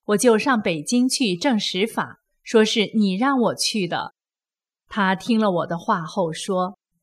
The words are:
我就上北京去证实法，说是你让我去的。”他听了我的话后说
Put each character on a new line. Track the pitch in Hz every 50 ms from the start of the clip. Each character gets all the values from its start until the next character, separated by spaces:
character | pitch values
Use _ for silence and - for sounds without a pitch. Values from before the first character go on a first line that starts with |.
| _
我 | - 208
就 | 202 - 247 220 214
上 | - 285 254 220
北 | 202 202 170 151
京 | - - 240 247 254 262
去 | - - 269 202 175
证 | 170 - 285 240 208
实 | - - - 185 208
法， | 220 - - 160 123 - _ _ _ _ _
说 | _ - - 220 214
是 | 220 - 233 233 254 -
你 | 226 208 190 185
让 | 190 247 277 277
我 | 254 226 180 127
去 | - - - - 214 180
的。” | 170 170 135 - - - _ _ _ _ _ _ _ _ _ _ _ _ _ _
他 | _ - 220 196 190 190
听 | 190 - - 226
了 | 220 220 202
我 | 180 165 -
的 | - 170
话 | 165 - - 208 175 160
后 | 165 - 208 175 160
说 | 160 - - - 190 185 180 185 202 - _ _ _ _